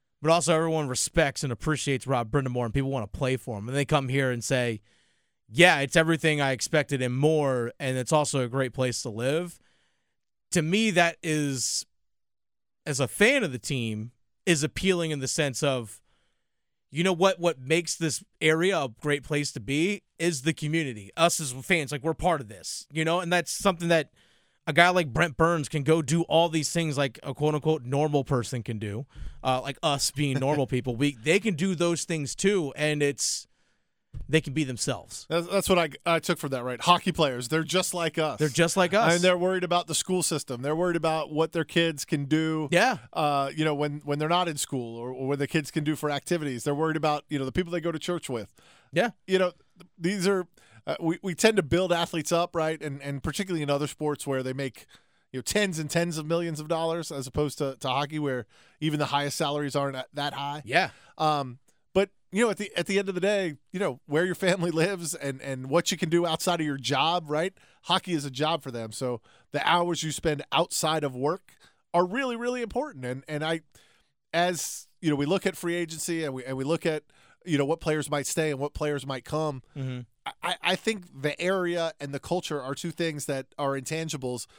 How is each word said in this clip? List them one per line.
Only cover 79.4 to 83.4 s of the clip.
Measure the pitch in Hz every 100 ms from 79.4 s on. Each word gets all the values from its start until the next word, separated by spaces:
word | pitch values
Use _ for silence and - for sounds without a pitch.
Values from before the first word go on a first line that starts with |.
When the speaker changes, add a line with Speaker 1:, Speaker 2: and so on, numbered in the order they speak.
| 156 135 - -
Speaker 1:
Mm-hmm. | 131 127 120 _ -
Speaker 2:
I, | -
I, | 170 180
I | - 185
think | - 220 175 135
the | 143 -
area | 175 190 175 170 165 -
and | 143
the | 139
culture | - 180 - 147
are | 131 139
two | 170
things | 156 165 147 139
that | 139